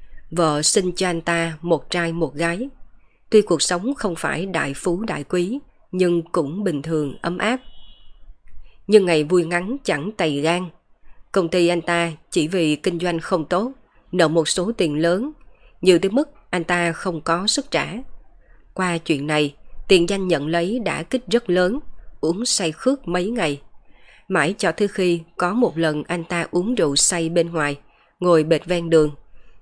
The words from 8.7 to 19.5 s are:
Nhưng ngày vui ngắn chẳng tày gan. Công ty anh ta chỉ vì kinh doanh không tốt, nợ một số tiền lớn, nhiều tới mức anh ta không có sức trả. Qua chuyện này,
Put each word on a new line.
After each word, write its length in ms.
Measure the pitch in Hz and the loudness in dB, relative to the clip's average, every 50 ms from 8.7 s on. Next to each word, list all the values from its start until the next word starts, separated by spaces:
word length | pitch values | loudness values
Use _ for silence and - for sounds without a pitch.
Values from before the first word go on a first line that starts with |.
| - - - | -18 -12 0
Nhưng 180 | - 214 208 190 | 6 6 6 6
ngày 180 | 175 165 151 147 | 6 2 2 2
vui 220 | 151 185 175 160 | 2 2 2 2
ngắn 320 | 165 175 175 185 208 262 285 - | 2 -2 -2 -2 -4 -8 -6 -4
chẳng 280 | 208 156 139 151 208 | -4 -2 -2 -4 -6
tày 300 | 220 - 175 156 143 143 | -4 -2 -2 0 0 0
gan. 280 | 147 160 175 180 185 160 - - _ _ - _ - - - - - _ | 0 0 0 0 -2 -6 -12 -18 _ _ -20 _ -20 -20 -20 -20 -8 _
Công 180 | - 196 170 165 | 0 0 0 2
ty 180 | - 180 170 | 2 2 2
anh 140 | 170 175 170 | 2 2 0
ta 300 | 165 180 170 170 170 170 156 - _ - | 0 0 0 0 0 -2 -4 -10 _ -4
chỉ 180 | - 175 151 | -2 0 0
vì 280 | 160 190 180 160 151 151 | 0 0 0 2 2 0
kinh 240 | - - 185 175 165 | 0 0 -2 -2 -2
doanh 200 | 180 175 170 165 | -2 -2 -2 -2
không 260 | - - 190 165 143 | -2 -2 -2 -2 0
tốt, 260 | - 175 185 226 269 269 - _ _ _ _ _ - | 0 -2 -2 -2 -4 -8 -12 _ _ _ _ _ -4
nợ 160 | 175 185 165 | 2 2 4
một 200 | 151 160 165 151 | 4 4 2 2
số 240 | - - 185 175 220 | 2 0 -2 -2 -2
tiền 300 | 233 - 180 151 147 156 | 0 0 0 0 2 2
lớn, 300 | 165 170 180 202 254 311 302 - - - - _ - - - - | 2 2 2 2 -2 -6 -8 -12 -20 -20 -20 _ -20 -20 -8 0
nhiều 180 | 180 185 175 160 | 4 6 6 6
tới 120 | 190 190 | 4 2
mức 180 | 214 277 311 - - - - - | 0 0 -2 -2 -6 -20 -12 -6
anh 140 | 180 180 165 | -4 -4 -2
ta 280 | - 175 175 170 170 | 0 0 0 0 0
không 300 | 160 - - 185 170 156 | -2 -4 -6 -6 -6 -4
có 260 | - 165 165 180 196 | -2 0 0 0 0
sức 240 | 226 - 285 - - | 0 0 -2 -2 -2
trả. 220 | - 147 143 147 180 247 269 - - - - - - - - - - - - - - | -2 -2 -2 -2 -6 -10 -10 -12 -14 -14 -16 -20 -20 -20 -20 -20 -20 -20 -20 -12 -6
Qua 240 | - 185 180 170 | -4 -2 -2 -2
chuyện 300 | 165 - - 151 135 143 | -2 0 0 0 0 0
này, 280 | 156 151 151 151 143 | 0 0 2 0 0